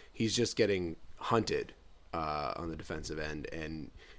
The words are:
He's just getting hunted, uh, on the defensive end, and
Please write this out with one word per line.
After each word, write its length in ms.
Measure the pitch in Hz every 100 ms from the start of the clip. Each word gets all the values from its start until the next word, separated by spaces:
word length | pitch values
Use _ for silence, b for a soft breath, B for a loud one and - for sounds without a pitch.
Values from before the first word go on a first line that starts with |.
| b
He's 240 | - 117 110
just 180 | 113
getting 400 | - 104 95 87 82 - -
hunted, 560 | - 117 - 73 - - - - -
uh, 400 | 82 78 76 69
on 160 | - 85
the 60 | 78
defensive 420 | - 78 76 78
end, 300 | 76 76 -
and 380 | 80 78 78 - - b